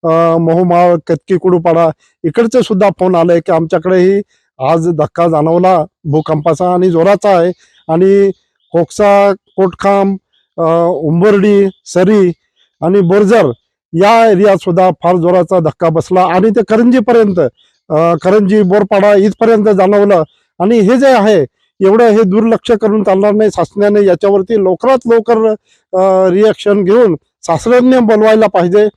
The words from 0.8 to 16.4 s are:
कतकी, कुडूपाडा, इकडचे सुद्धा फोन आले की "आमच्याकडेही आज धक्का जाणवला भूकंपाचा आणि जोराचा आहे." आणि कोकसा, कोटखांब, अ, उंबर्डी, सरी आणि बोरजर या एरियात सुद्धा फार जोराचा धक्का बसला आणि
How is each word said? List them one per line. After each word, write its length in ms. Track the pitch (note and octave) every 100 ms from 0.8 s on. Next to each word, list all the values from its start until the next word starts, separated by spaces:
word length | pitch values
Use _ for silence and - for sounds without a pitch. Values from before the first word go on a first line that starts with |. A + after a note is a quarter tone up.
| F3+ F3 -
कतकी, 300 | E3 _ F#3
कुडूपाडा, 520 | F#3 F3+ E3+ E3 E3 - _ _
इकडचे 380 | E3 D#3 A#3 B3+
सुद्धा 280 | - F#3+ G3+ F#3
फोन 160 | F#3 F3+
आले 240 | F3 E3+
की 120 | D#3+
"आमच्याकडेही 720 | E3 E3 E3 F3 F#3 F#3 G3 G#3 _ _ _
आज 300 | C3 E3 E3
धक्का 380 | D#3+ D3 - E3+
जाणवला 580 | D#3+ D#3 E3+ F#3 F3+ D#3 _
भूकंपाचा 720 | D#3+ D3+ D#3 D#3 D#3+ D#3 F3+
आणि 160 | F3+ F#3
जोराचा 480 | E3 F3 G3+ G#3 F#3
आहे." 120 | F3 F3 _ _ -
आणि 380 | E3 F#3+ G3 G3 F#3 _ _ _
कोकसा, 600 | E3+ E3 - G#3 G3+ G3+
कोटखांब, 840 | F#3+ _ - F#3+ - G3 G3 G3 G3 _ _ _ -
अ, 280 | E3 E3 E3+
उंबर्डी, 840 | E3+ D#3 E3+ G3+ G3+ G#3 G3+ G3 - -
सरी 460 | F3 F#3 G#3+ F3+ E3 _ _ _ _
आणि 180 | D#3 G3+
बोरजर 500 | E3+ G3 G3+ A3+ D#3 A2+ _ _ _
या 380 | E3 G3+ A3+ A3+
एरियात 260 | F#3+ G3+ G3
सुद्धा 320 | - F3 F#3 E3
फार 120 | E3+ F3+
जोराचा 440 | E3+ F#3 E3+ F#3
धक्का 300 | D#3 - E3+
बसला 320 | D#3+ - F#3
आणि 280 | F3+ F3